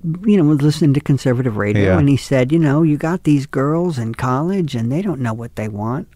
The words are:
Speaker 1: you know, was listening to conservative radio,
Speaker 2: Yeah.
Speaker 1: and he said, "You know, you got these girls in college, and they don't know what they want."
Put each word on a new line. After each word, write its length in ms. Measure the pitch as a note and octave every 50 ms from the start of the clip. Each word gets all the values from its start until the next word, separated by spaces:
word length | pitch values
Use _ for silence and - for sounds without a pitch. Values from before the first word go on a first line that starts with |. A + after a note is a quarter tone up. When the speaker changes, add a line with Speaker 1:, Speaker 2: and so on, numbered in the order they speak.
| - E3 D#3+ F3+ G3+
Speaker 1:
you 140 | A#3 G#3
know, 60 | F#3+ D3+
was 180 | D3 D#3 C#3
listening 320 | C#3+ D3+ D3+ - F3 D3 C3
to 60 | D3
conservative 580 | - - C#3+ - - C3+ B2 B2 B2+ B2+ G#2+
radio, 360 | G#2 G2+ G#2 G#2 G#2 G2+ F#2+ -
Speaker 2:
Yeah. 40 | E3+
Speaker 1:
and 80 | C#3+
he 100 | C#3 C#3
said, 340 | B2 - - C#3+ C3 B2+ B2+
"You 80 | D#3+ E3
know, 240 | D#3+ C#3+ C#3 D#3 E3+
you 120 | D#3 D3
got 280 | C#3+ - D#3+ F3+ F3+ -
these 240 | D#3 D3 C#3 C3
girls 500 | - - C#3 C3+ D3 D#3 E3+ F3+ F3+ D#3
in 160 | A#2+ A2+ A2+ A#2
college, 600 | - B2+ B2+ B2+ C3+ D#3 F3 G3 G3 E3+ C#3 C3+
and 160 | A#2 A2+ A#2
they 100 | C3+ E3+
don't 180 | G3+ G#3 D3+ C3
know 140 | B2 A2+ A2
what 220 | A#2 A#2 A#2 -
they 120 | A#2 A2
want." 400 | G#2+ G#2+ G2+ G#2 A2+ B2 D#3 - _ _